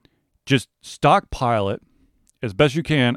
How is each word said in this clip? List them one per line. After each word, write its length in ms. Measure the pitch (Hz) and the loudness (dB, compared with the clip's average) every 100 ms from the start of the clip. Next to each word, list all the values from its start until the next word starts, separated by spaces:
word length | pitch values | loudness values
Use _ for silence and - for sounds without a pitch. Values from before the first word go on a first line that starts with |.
| _ _ _ _ - | _ _ _ _ -2
just 220 | 139 - _ | -2 -2 _
stockpile 840 | - - 147 190 - - 123 113 98 | -20 -2 2 2 0 -4 -2 0 -2
it 120 | 110 _ _ _ _ _ - | -4 _ _ _ _ _ -10
as 120 | 113 | -10
best 200 | 95 147 | 0 0
you 80 | 156 | 0
can, 340 | - 151 120 | -2 0 0